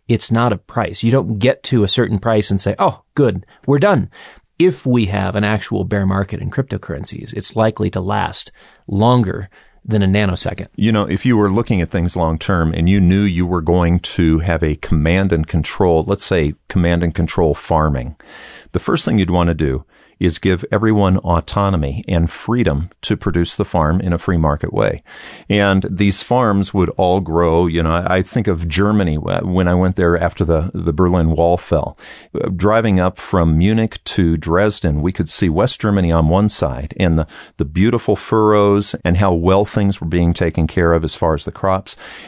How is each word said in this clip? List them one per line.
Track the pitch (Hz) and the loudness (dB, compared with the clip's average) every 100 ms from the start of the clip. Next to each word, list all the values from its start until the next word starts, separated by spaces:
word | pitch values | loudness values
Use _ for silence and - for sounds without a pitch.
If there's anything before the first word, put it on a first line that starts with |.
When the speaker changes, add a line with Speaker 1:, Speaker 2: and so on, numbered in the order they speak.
| - | -4
Speaker 1:
It's | 113 - | -2 0
not | 113 120 | 0 0
a | 101 | -2
price. | _ 120 98 - | _ -6 -4 -2
You | 117 | 0
don't | 131 95 104 | 2 0 0
get | 123 - | 0 0
to | - 123 | 0 0
a | 98 | 2
certain | - 117 101 | 2 0 0
price | 117 110 - | 0 0 0
and | 98 | -2
say, | 98 - | -2 0
"Oh, | 95 - _ | -2 -2 _
good, | - 127 92 - _ - | 0 0 0 -10 _ 0
we're | 143 | 2
done." | 202 254 - - - - _ - | 4 2 -2 -10 -20 -20 _ 0
If | 180 - 135 | 2 2 0
we | 120 98 | 2 2
have | 101 117 104 | 0 -2 -2
an | |
actual | 104 107 - 104 | 0 -2 -4 -4
bear | 92 101 95 | -2 -2 0
market | 95 101 98 | -2 -4 -6
in | 92 | -6
cryptocurrencies, | - 135 95 - 71 - - - | -4 -4 -6 -8 -10 -10 -12 -12
it's | - - 110 | -10 -8 -2
likely | 110 - 98 | -2 0 -4
to | - | -4
last | 92 104 85 - - - - _ - | -4 -4 -4 -6 -12 -14 -20 _ -6
longer | 98 117 123 95 - 95 _ _ _ | 0 4 4 2 -4 -10 _ _ _
than | - 107 | -4 0
a | 95 | 2
nanosecond. | 101 101 90 - 95 - - | 2 0 -2 -4 -6 -12 -2
Speaker 2:
You | 107 | 0
know, | 110 | 2
if | - 95 127 | 0 0 2
you | 110 | 2
were | 104 | 4
looking | 101 117 92 | 2 0 0
at | 82 | 0
things | 92 85 90 | -2 -2 -2
long | 80 80 | -2 -2
term | - 90 80 | -2 0 0
and | 82 85 | 0 2
you | 98 | 4
knew | 90 98 | 4 4
you | 101 87 87 | 2 0 -2
were | 90 | -2
going | 80 87 85 87 | 0 2 2 0
to | - - 80 80 | -2 0 2 2
have | 85 80 | 0 -2
a | 80 73 | -2 -4
command | - 80 78 92 98 | -2 0 2 2 2
and | 82 78 | 0 0
control, | 82 - - 92 80 | -2 -4 0 2 2
let's | 82 101 - | 0 -4 0
say | 87 73 - _ | 0 0 -4 _
command | 95 87 87 | 0 2 2
and | 85 82 | 0 -2
control | 82 - 80 | -4 0 0
farming, | 71 - 80 78 67 62 - - - - - - | 0 -2 0 2 0 -6 -14 -20 -20 -20 -20 -8
the | - | -6
first | - 165 - | -2 -2 0
thing | 110 | 0
you'd | 87 | 2
want | 87 85 | 2 2
to | |
do | 78 73 65 - _ _ - | 0 -2 -2 -8 _ _ -2
is | 87 80 | -2 0
give | 95 92 - | 0 0 0
everyone | 104 110 107 98 92 | 0 2 2 2 2
autonomy | 85 85 - 101 98 87 71 71 - | 2 -2 0 -2 0 0 -2 -6 -2
and | 87 82 | 0 0
freedom | - - 120 92 73 87 _ | -4 -4 0 0 -2 -6 _
to | - 104 | -4 -2
produce | 98 87 85 - | -2 -2 -2 -4
the | |
farm | 98 87 78 92 | -2 0 0 0
in | 92 | -2
a | 85 | -4
free | - 85 | -2 0
market | 78 73 - | 0 0 -4
way. | 50 53 - _ - - - - | -2 -2 -2 _ -20 -20 -20 -2
And | 104 101 135 - | 0 2 2 0
these | 90 101 - | 0 0 0
farms | - 123 117 98 95 | 0 0 2 0 0
would | 101 87 - | 0 0 0
all | 90 95 | 0 0
grow. | 82 82 85 82 87 | 0 0 2 2 2
You | 82 | 0
know, | 80 | 0
I, | 85 90 92 | 0 0 -2
I | |
think | 92 123 104 | 0 -2 -2
of | 82 85 | -2 -2
Germany, | 82 101 107 87 76 | 0 0 2 0 -2
uh, | - 90 | -2 -4
when | 92 92 87 | -2 0 2
I | 90 | 2
went | 92 92 | 2 2
there | 85 85 | 2 2
after | 85 - | 0 -2
the, | 82 80 87 | 0 0 0
the | 92 82 | -4 -4
Berlin | 76 90 90 80 | 0 2 2 2
Wall | 80 85 87 | 2 2 0
fell. | - 80 - - - - - | 0 -2 -2 -10 -20 -20 -12
Uh, | - - | -6 -4
driving | 90 101 113 113 92 | -2 2 2 2 2
up | 90 - | 0 -4
from | - 95 82 78 | -4 0 2 4
Munich | 95 110 110 - - | 2 2 -2 -6 -8
to | - 90 80 | 0 0 0
Dresden, | 80 87 107 - 85 73 | 0 2 2 0 -2 0
we | 85 | -2
could | - 80 | -4 -4
see | - 90 | 0 0
West | 80 123 - | 0 -2 -2
Germany | 107 101 85 | -2 0 2
on | 82 78 | 2 2
one | 92 104 | 2 2
side | - 73 62 73 - | 0 -4 -4 -10 -2
and | 90 80 | 0 0
the, | 78 - - - | -2 -10 -20 -8
the | 71 | -6
beautiful | 82 107 120 - 101 | 0 2 2 0 -4
furrows | - 110 107 104 101 101 101 - 87 | 0 2 4 4 4 2 0 -4 0
and | 90 | 2
how | 98 | 2
well | 85 87 95 104 | 2 2 2 2
things | 110 98 - | 0 0 -2
were | 80 | -2
being | 87 85 | 0 2
taken | 85 85 82 78 | 2 0 0 -2
care | - 85 | 2 2
of | 82 | 2
as | 80 | 0
far | - 85 76 | -2 0 0
as | - | -4
the | |
crops. | - 95 95 - - - - | -4 -2 -2 -4 -16 -18 -20